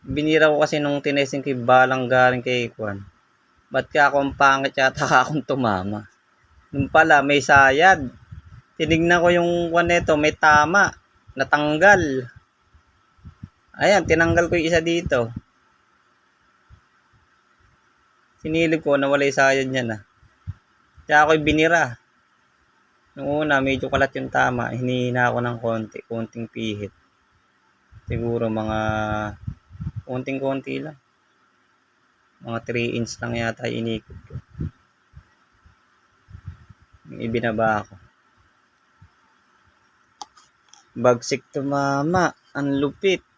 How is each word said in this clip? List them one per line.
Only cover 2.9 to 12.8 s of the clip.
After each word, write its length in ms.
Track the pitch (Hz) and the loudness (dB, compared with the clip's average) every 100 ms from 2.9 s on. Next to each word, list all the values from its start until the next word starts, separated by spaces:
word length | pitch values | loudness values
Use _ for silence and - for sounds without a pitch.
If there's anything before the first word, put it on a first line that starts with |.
| 98 101 _ _ _ _ _ _ | -8 -14 _ _ _ _ _ _
Ba't 220 | 135 - | -6 -2
ka 180 | 151 143 | 2 4
ako 80 | 139 | 2
ang 100 | 139 135 | -2 2
pangit 380 | 139 135 139 - | 2 2 -2 0
yata 240 | 135 139 135 | -2 0 2
<laughs> 80 | 139 | 2
akong 200 | 127 156 | 2 -4
tumama? 680 | 123 139 120 95 98 104 104 _ _ _ _ _ _ | -4 -2 0 0 -4 -8 -12 _ _ _ _ _ _
Nung 140 | 143 135 | -6 2
pala, 400 | 160 160 147 139 | 2 6 4 4
may 160 | 143 | 0
sayad. 640 | 127 143 135 139 180 180 143 - _ - - - _ - | 4 6 6 6 4 4 -2 -12 _ -20 -20 -20 _ -6
Tinignan 400 | 156 160 170 175 | 0 2 2 4
ko 100 | 175 | 4
yung 340 | 175 170 175 170 | 2 2 -2 0
Kwan 220 | 170 170 | 0 2
nito, 240 | 170 - | 0 2
may 160 | 151 156 | 2 0
tama. 640 | - 156 151 151 196 180 - _ _ - - | 2 4 4 4 2 2 -2 _ _ -18 -8
Natanggal. 960 | 131 147 151 151 190 196 156 131 123 - _ _ _ _ | -2 0 0 4 6 6 2 -4 -8 -20 _ _ _ _